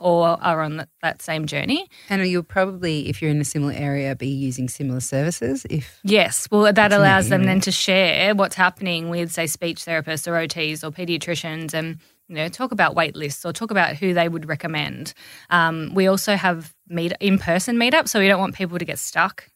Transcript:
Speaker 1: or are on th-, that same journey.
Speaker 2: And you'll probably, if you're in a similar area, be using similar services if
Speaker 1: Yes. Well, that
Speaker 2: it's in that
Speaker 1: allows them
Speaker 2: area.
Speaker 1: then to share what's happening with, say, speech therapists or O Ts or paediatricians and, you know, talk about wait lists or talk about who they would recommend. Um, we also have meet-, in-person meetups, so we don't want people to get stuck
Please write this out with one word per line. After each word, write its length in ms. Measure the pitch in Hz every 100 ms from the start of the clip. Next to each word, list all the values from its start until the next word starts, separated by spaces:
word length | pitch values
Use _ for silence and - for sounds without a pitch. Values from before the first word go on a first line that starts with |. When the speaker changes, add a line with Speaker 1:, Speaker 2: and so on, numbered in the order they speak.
Speaker 1:
or 360 | 180 170 170 170
are 180 | 180 160
on 100 | 156
th-, 160 | 156 - _
that 200 | 165 -
same 240 | - 160 151
journey. 420 | 147 - 294 381 - -
Speaker 2:
And 180 | 196 185
you'll 160 | 180
probably, 640 | 165 196 190 185 175 151 147
if 140 | 147
you're 100 | 156
in 80 | 147
a 60 | 143
similar 260 | 151 143
area, 420 | - 143 139 139 131
be 100 | 135
using 400 | 135 135 127 127
similar 320 | - 139 127
services 640 | - 135 156 170 233 269 -
if 320 | 151 - -
Speaker 1:
Yes. 460 | 196 208 - - -
Well, 120 | 208
that 80 | 208
Speaker 2:
it's 60 | 208
in 120 | 208
that 20 | 202
Speaker 1:
allows 300 | 196 190 185
them 140 | 190
Speaker 2:
area. 100 | 190
Speaker 1:
then 80 | 190
to 100 | 190
share 640 | 185 - 190 180 151 190 208
what's 200 | 196 -
happening 520 | 185 - 185 165 165
with, 220 | 170 170
say, 160 | 170 165
speech 380 | - 170 165 -
therapists 420 | 165 156 156 170
or 60 | 170
O 120 | 160
Ts 360 | 170 156 156
or 80 | 160
paediatricians 800 | 151 175 160 175 160 165 156 160
and, 260 | 160 160 165 - _ -
you 80 | 160
know, 140 | 165
talk 240 | - 254
about 200 | 214 160
wait 220 | - 160 151
lists 300 | 147 - 175
or 80 |
talk 180 | 160 220
about 240 | 202 170 147
who 180 | 190
they 140 | 175 170
would 220 | 165 156
recommend. 640 | 151 160 156 147 127 156 - - - -
Um, 440 | 175 165 160 156
we 140 | 190 190
also 280 | 190 - 196
have 380 | 185 165 156 _ -
meet-, 240 | 170 170 -
in-person 560 | 202 196 - 175 240 240
meetups, 320 | 240 311 -
so 100 | 220
we 80 | 196
don't 120 | 185
want 140 | 190 -
people 220 | 185 175
to 60 | 165
get 140 | 147
stuck 500 | - 165 190 - -